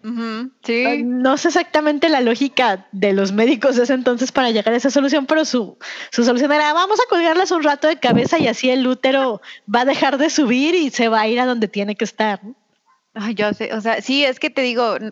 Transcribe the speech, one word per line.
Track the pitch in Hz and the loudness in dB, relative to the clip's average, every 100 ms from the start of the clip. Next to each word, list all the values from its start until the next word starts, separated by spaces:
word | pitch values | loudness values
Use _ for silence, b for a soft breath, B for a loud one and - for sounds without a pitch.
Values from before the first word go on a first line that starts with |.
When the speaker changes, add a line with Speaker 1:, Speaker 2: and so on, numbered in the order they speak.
Speaker 1:
Ujú, | 220 233 226 220 254 - | -10 -8 -6 -6 -10 -12
sí. | - 233 254 | -4 -2 0
Speaker 2:
Ah, | - | -2
no | 240 247 262 277 | -2 0 0 2
sé | 349 | 2
exactamente | 330 339 302 302 294 330 | 0 0 0 0 0 2
la | 285 | 2
lógica | 247 233 277 - 240 190 - | 2 0 -2 0 0 0 -6
de | 190 202 | -2 0
los | 196 196 | 2 0
médicos | 202 233 269 277 | 2 2 2 2
de | 247 | 2
ese | 247 | 2
entonces | 262 254 240 254 | 2 0 0 -2
para | - 240 | 0 0
llegar | 220 214 | 0 0
a | 240 | 0
esa | 277 | 2
solución, | 285 277 294 269 | 0 2 0 0
pero | 311 | 0
su, | 311 254 190 - B B B | 0 -2 -4 -10 B B B
su | - | 0
solución | 240 247 277 | 2 2 2
era, | 302 302 | 2 2
"Vamos | 311 381 415 | 0 0 0
a | 494 | 2
colgarlas | 359 339 330 381 | 2 2 2 0
un | 349 | 0
rato | 294 285 302 | 0 0 0
de | 320 | 0
cabeza | 247 233 - 330 | 0 2 2 0
y | 240 | 0
así | 226 254 | 0 0
el | 254 254 | 2 0
útero | 254 262 269 262 208 B B - | 0 0 0 0 -4 B B -2
va | 226 | 0
a | |
dejar | 254 - 285 269 | 2 2 0 2
de | 311 | 0
subir | 320 262 247 294 359 | 2 2 2 2 0
y | 285 | 0
se | - 226 | 0 0
va | 220 | 2
a | 220 | 0
ir | 240 | 0
a | 254 | 0
donde | 247 208 | 0 -2
tiene | 202 202 202 | -4 -6 -4
que | |
estar", | 214 - 214 196 | -6 -2 -2 -2
¿no? | 202 262 _ _ _ _ _ | -10 -20 _ _ _ _ _
Speaker 1:
Ay, | 214 208 | -10 -8
yo | 208 208 | -2 -2
sé, | 208 220 | -2 -6
o | 220 | -6
sea, | 214 226 | -4 -4
sí, | 214 269 | -2 0
es | 285 254 | 0 -2
que | 311 | -4
te | - | -2
digo, | 254 233 233 180 220 | -2 0 -2 -2 -6